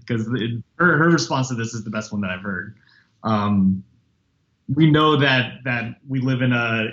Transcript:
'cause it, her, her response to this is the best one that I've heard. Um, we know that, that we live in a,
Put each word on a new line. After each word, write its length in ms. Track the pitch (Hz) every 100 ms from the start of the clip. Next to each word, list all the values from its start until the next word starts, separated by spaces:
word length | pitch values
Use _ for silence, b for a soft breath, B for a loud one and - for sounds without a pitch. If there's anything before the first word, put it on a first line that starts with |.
| -
'cause 200 | 117 110
it, 260 | 120 117 117 - -
her, 220 | 175 147
her 100 | 165
response 380 | 160 139 139 127
to 60 |
this 200 | 117 113
is 100 | 117
the 60 | 110
best 200 | 107 107
one 100 | 107
that 80 | 95
I've 120 | 92
heard. 340 | 98 90 98 - b b b _
Um, 600 | 113 107 104 101 95 95 - _ _ _ _ _ _ _ -
we 220 | 135 156
know 260 | 147 156 147
that, 420 | 139 127 117 -
that 320 | 127 120 117 - -
we 120 | 135
live 220 | 131 127
in 100 | 127
a, 340 | 120 117 113 110